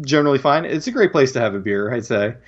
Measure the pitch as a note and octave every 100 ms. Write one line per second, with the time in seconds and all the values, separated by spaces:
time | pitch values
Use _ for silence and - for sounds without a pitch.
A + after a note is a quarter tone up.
0 | C#3+ D3+ D3 C#3 C#3+ D3 E3 D3 D3+ B3+
1 | G#3+ D#3+ C3 B2+ A2+ G2 G2 G2+ G#2 A#2+
2 | A2 A2 G#2 B2